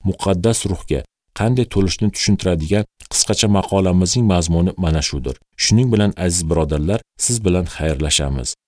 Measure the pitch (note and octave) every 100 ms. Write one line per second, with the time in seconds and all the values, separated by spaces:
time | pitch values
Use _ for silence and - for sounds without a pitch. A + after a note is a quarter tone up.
0 | - F#2 G2 F2+ A2 A2+ F#2+ F2 - C#2+
1 | - _ _ - G#2+ B2+ A#2 G2 F#2+ -
2 | G#2 - - G2 F#2 E2+ D#2 G2+ G2+ -
3 | - - - G2+ G#2+ G2+ - G2 F#2+ F2+
4 | F2+ B2 A2 F2+ E2 E2 F2 - F2 D#2
5 | - C#2+ C2 B1+ _ - - A2 B2+ G#2+
6 | G#2 - F2+ F2 D#2+ D#2+ D2+ D2+ D#2 A2
7 | - - - A#2+ G2 F2+ E2+ - D#2 C#2+
8 | D2+ - C#2+ C2+ B1 -